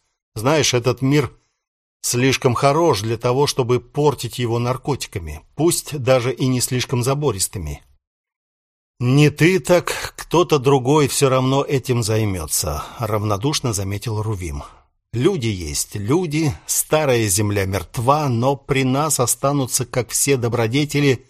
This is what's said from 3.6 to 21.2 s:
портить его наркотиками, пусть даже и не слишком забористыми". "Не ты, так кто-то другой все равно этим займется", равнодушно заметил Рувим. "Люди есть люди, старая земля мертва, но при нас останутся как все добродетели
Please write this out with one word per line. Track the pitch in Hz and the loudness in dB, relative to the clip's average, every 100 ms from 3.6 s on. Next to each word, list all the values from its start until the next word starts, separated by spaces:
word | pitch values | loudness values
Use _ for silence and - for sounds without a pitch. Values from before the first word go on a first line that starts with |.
| 117 123 | 0 0
портить | - - 147 123 113 - | -2 -2 0 0 -4 -4
его | 117 117 | -2 -2
наркотиками, | 120 143 - 123 - 101 80 76 - - | -2 -4 -4 -6 -6 -10 -10 -12 -12 0
пусть | 339 - - - | 0 0 -4 -2
даже | 120 131 120 | 4 4 2
и | - 131 | -2 0
не | 127 | 0
слишком | - 127 - 123 | 0 -2 -2 -2
забористыми". | 123 143 147 98 - 101 76 71 _ _ _ _ _ _ _ _ _ _ _ - | 0 -2 -2 -2 -4 -6 -8 -10 _ _ _ _ _ _ _ _ _ _ _ -4
"Не | 123 143 151 | 2 4 4
ты, | 147 160 185 | 4 2 2
так | - 175 - - - - | 4 2 2 -6 -8 -12
кто-то | - 156 175 151 | -2 0 2 2
другой | 131 139 123 151 135 | 4 2 4 2 2
все | - 139 | 2 2
равно | 131 131 135 143 | 2 2 0 0
этим | 139 - 120 | -2 0 -2
займется", | 107 110 107 92 76 - 90 73 - - | 0 0 0 -2 -4 -4 -4 -6 -8 -8
равнодушно | 110 107 107 101 135 156 127 | -4 -2 -2 -2 -2 -2 -2
заметил | 101 95 101 120 107 | -4 -4 -6 -6 -6
Рувим. | 107 101 87 73 - - _ _ _ | -4 -6 -6 -10 -12 -18 _ _ _
"Люди | 113 156 190 113 | 0 0 2 -2
есть | 95 78 73 - 107 | -4 -4 -6 -6 -6
люди, | 101 165 175 147 151 - - | -2 0 0 -2 -2 -2 -4
старая | - - 156 147 120 110 | -4 0 0 2 2 2
земля | 92 104 101 95 | 0 0 0 -2
мертва, | 95 - - 120 147 143 | -2 -6 -4 0 2 2
но | 117 131 143 | 0 0 -2
при | - 135 131 | -2 -2 0
нас | 135 156 - | 0 0 0
останутся | 120 - 139 143 127 - - | -2 -2 -2 0 -2 -4 -4
как | 127 113 | -4 -4
все | - 139 135 | -2 0 0
добродетели | 117 117 113 135 147 143 143 120 | 0 0 0 0 0 2 2 0